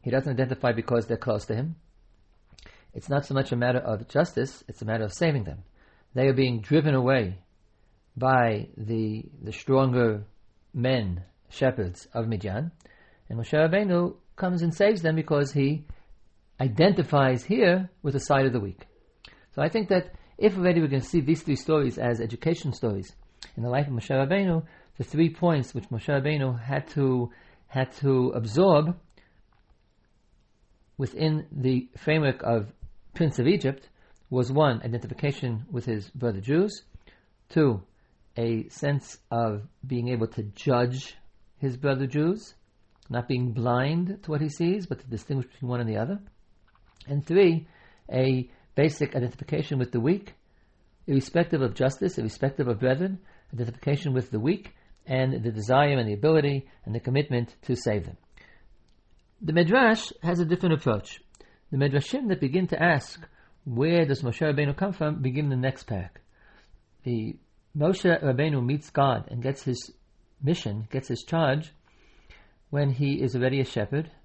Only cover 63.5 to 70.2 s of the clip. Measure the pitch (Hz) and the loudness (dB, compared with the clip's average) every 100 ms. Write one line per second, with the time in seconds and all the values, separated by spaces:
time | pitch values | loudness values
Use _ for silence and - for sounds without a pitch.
63.5 | _ - 120 151 170 156 135 123 113 156 | _ -8 0 2 4 4 0 -2 -2 0
64.5 | 143 143 143 196 175 151 151 131 127 147 | 0 0 0 -4 -2 -4 -2 -2 -2 -2
65.5 | 131 127 131 - 101 90 - _ _ _ | 0 -2 -4 -6 -6 -6 -14 _ _ _
66.5 | - _ - _ _ 127 117 110 - _ | -20 _ -20 _ _ -6 -4 -4 -10 _
67.5 | _ _ 151 151 190 180 165 147 127 156 | _ _ -2 0 2 2 2 2 0 0
68.5 | 139 120 147 - - 139 117 - 120 127 | 0 0 -2 -4 0 2 2 -4 -6 -6
69.5 | 135 - 123 - _ _ _ | -4 -4 -6 -8 _ _ _